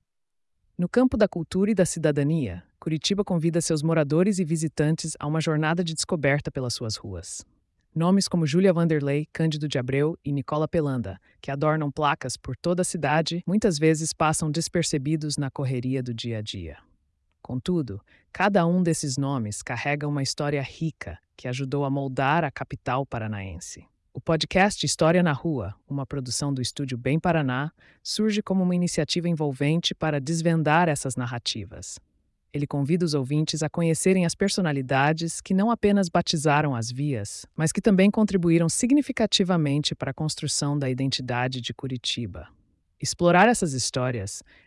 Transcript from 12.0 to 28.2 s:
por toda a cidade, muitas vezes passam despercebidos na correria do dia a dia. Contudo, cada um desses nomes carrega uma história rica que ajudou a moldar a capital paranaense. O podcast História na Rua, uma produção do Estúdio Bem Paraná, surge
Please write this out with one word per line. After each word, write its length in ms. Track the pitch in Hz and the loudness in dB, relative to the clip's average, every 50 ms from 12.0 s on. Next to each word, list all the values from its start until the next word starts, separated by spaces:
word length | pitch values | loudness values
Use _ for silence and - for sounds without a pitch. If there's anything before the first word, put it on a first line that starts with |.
| 151 143 143 - - 127 - | 0 0 0 0 -4 -8 -8
por 200 | - - - 127 | -8 -8 -10 -10
toda 260 | - - 170 180 175 185 | -4 -2 -2 0 0 0
a 20 | |
cidade, 580 | - - 175 156 147 147 156 165 - 170 175 - | -2 -2 -2 0 2 2 2 2 0 -4 -4 -2
muitas 320 | - 180 214 - 214 170 | -2 0 2 2 2 2
vezes 360 | 143 151 160 160 156 160 156 - | 4 4 4 4 4 0 -4 -2
passam 400 | - 165 156 156 - 165 156 143 | 0 0 0 2 0 0 -2 -2
despercebidos 840 | 165 160 - - 175 160 - - 147 131 143 160 160 151 151 143 | -2 -4 -2 -2 -2 0 0 -2 -2 0 -2 -2 -2 -2 -4 -4
na 140 | - 143 135 | -4 -4 -4
correria 500 | - - 143 127 135 123 120 127 131 135 | -4 -4 -4 -2 -2 -2 -2 -2 -2 -2
do 140 | 123 123 120 | -4 -4 -6
dia 240 | 113 - 120 113 110 | -6 -6 -6 -6 -6
a 40 | 104 | -6
dia. 340 | 98 - 101 85 80 76 - _ _ _ _ _ _ _ _ _ _ _ _ - | -8 -10 -10 -10 -12 -12 -16 _ _ _ _ _ _ _ _ _ _ _ _ -10
Contudo, 580 | - 127 127 - - 180 170 147 117 98 101 - _ _ _ _ _ - | -8 -6 -4 -2 -2 -2 -2 -2 -4 -8 -12 -14 _ _ _ _ _ -2
cada 320 | - 185 208 196 196 170 | 0 2 4 4 4 4
um 200 | 170 175 185 185 | 4 2 2 2
desses 320 | 170 160 - - 147 131 | 2 0 0 -2 -4 -2
nomes 460 | 135 139 135 143 131 113 104 104 - - | -2 -2 -2 -2 -2 -4 -4 -6 -8 -8
carrega 440 | - 127 120 - 143 143 147 147 | -8 -8 -6 -2 -2 -2 -2 -2
uma 160 | 147 147 143 135 | -2 -2 -2 -2
história 400 | - - - 151 143 147 143 135 | -4 -4 -4 -2 -2 -2 -2 -4
rica 560 | - - - 165 160 - _ - - 82 - _ _ _ | -6 -6 -6 -6 -6 -6 _ -12 -14 -14 -14 _ _ _
que 120 | - - 127 | -12 -10 -8
ajudou 360 | 123 131 139 131 139 143 143 | -6 -6 -4 -4 -2 -2 -2
a 60 | 135 | -2
moldar 540 | 139 143 139 135 131 131 135 135 147 170 165 | -2 -2 -4 -4 -2 -2 0 2 2 2 0
a 80 | 139 - | -2 -4
capital 520 | - - - - - - - 123 131 139 | -8 -10 -10 -10 -8 -4 -2 -2 -2 -2
paranaense. 800 | - - 120 107 107 107 101 98 98 85 82 - - - - - _ _ _ _ _ - | -4 -6 -6 -6 -6 -6 -6 -8 -10 -10 -12 -14 -14 -16 -18 -20 _ _ _ _ _ -18
O 80 | 131 | -8
podcast 640 | - - 165 160 151 - - 185 190 208 190 - - | -2 0 0 0 0 0 2 4 4 4 2 0 -2
História 380 | 143 - - 165 156 170 180 175 | -2 2 4 4 6 6 6 4
na 100 | 170 147 | 4 2
Rua, 420 | 127 - 170 156 127 98 95 104 - _ - | 0 -2 -2 -2 -2 -4 -6 -8 -12 _ -8
uma 180 | 139 139 135 | -6 -6 -6
produção 460 | - - 143 131 127 117 - 151 143 139 | -6 -6 -8 -6 -6 -4 -2 -2 -2 -2
do 100 | 131 123 | -2 -4
Estúdio 360 | - - - 143 131 131 120 | -4 -4 -6 -6 -6 -6 -4
Bem 200 | 120 131 143 160 | 0 0 0 2
Paraná, 540 | - 185 165 160 147 131 123 127 143 160 - _ _ - _ _ _ | 2 2 2 2 2 0 -2 -2 -4 -6 -8 _ _ -20 _ _ _
surge 400 | - - - | -6 -2 0